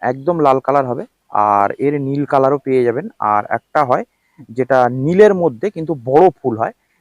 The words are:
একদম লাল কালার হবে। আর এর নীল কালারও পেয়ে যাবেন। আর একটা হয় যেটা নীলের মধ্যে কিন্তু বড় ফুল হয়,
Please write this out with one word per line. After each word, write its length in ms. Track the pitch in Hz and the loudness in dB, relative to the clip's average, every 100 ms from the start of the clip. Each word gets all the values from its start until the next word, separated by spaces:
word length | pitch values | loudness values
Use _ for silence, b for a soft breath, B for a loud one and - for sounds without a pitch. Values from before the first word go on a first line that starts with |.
একদম 400 | 120 135 143 175 | -6 -4 -4 0
লাল 200 | 143 135 | 2 2
কালার 260 | - 143 127 | 0 -2 -2
হবে। 200 | 123 233 _ _ | -6 -10 _ _
আর 420 | 104 104 101 101 - | -2 2 2 0 0
এর 220 | 139 147 | -4 -4
নীল 240 | 135 143 | -4 -6
কালারও 340 | 139 139 135 139 | -2 0 2 0
পেয়ে 260 | 135 131 | 0 0
যাবেন। 240 | 120 117 214 - | 0 -2 -8 -6
আর 260 | 107 104 104 | -2 -2 -2
একটা 360 | 113 - 156 | -6 -4 -2
হয় 200 | 131 143 240 _ _ _ 123 | 0 -2 -2 _ _ _ -14
যেটা 400 | 117 127 131 135 | -8 0 2 2
নীলের 460 | 127 143 180 214 | 0 0 4 4
মধ্যে 360 | 190 170 113 196 | 4 -2 -4 -8
কিন্তু 240 | 165 160 147 | -8 -8 -8
বড় 260 | 117 143 180 | 0 4 4
ফুল 280 | - 185 110 | 2 -4 -4
হয়, 140 | 107 - _ _ | -6 -6 _ _